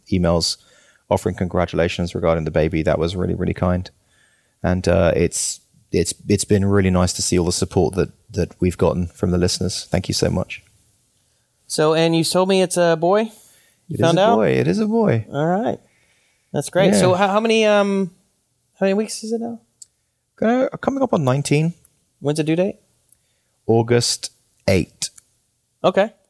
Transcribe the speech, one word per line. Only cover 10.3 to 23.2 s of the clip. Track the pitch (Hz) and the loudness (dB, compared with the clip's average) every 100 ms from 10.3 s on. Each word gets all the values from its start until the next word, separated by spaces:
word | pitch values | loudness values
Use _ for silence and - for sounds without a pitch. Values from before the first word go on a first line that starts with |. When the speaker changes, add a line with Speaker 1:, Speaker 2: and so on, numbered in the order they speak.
Speaker 1:
much. | 85 - - _ _ _ _ _ _ _ _ _ _ - | -2 -6 -12 _ _ _ _ _ _ _ _ _ _ -8
Speaker 2:
So, | - 156 | 0 2
and | 160 165 165 | 2 2 2
you | |
told | 160 180 185 | 0 0 2
me | 190 | 2
it's | 180 180 | 0 0
a | 170 160 | 0 2
boy? | 170 208 | 2 0
You | 226 - - _ _ _ - | 0 -8 -20 _ _ _ -8
Speaker 1:
It | |
is | - | 0
Speaker 2:
found | 165 170 | 2 4
Speaker 1:
a | |
Speaker 2:
out? | 214 220 | 2 2
Speaker 1:
boy. | 180 | 2
It | 127 131 | 2 0
is | 202 | 0
a | 214 | 0
boy. | 226 196 113 110 | 0 2 0 -2
Speaker 2:
All | 135 160 | -4 -2
right. | 190 254 - _ _ _ _ _ _ _ | -2 -4 -6 _ _ _ _ _ _ _
That's | 139 - | -8 -4
great. | 180 196 | 0 2
Speaker 1:
Yeah. | 202 | 4
Speaker 2:
So | 185 | 2
how, | 180 202 | 2 0
how | 202 | 0
many, | 226 220 | 2 2
um, | 214 208 202 196 185 - _ _ _ _ _ - | 4 2 2 0 -4 -8 _ _ _ _ _ -4
how | 196 | -2
many | |
weeks | 202 214 - | 0 -4 -8
is | 220 | -8
it | 226 | -6
now? | 233 233 _ _ - _ _ _ _ _ | -6 -12 _ _ -20 _ _ _ _ _
Speaker 1:
Go-, | 214 254 269 - | 0 0 -2 -2
coming | - 269 | -4 -2
up | 262 | 0
on | 202 | 0
nineteen. | 127 139 - 160 165 - _ _ _ _ | 2 0 2 0 0 -4 _ _ _ _
Speaker 2:
When's | 143 151 | -4 -2
the | |
due | 156 165 | 0 0
date? | 202 - _ _ _ _ | -2 -6 _ _ _ _